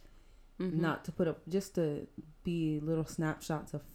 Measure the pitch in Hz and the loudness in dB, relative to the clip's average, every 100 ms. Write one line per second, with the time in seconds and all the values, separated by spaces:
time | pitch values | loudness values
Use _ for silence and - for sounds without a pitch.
0 | - - - - - - 185 165 165 - | -20 -20 -20 -20 -14 -4 0 2 2 2
1 | - - 170 147 - 190 196 - 160 147 | -2 0 2 0 -2 -2 0 2 2 0
2 | - - 156 - - 170 160 151 151 160 | -6 -12 -16 -8 -2 2 2 2 2 0
3 | 156 - 156 156 - 156 - 147 - | 0 0 0 0 -2 -4 -2 -8 -8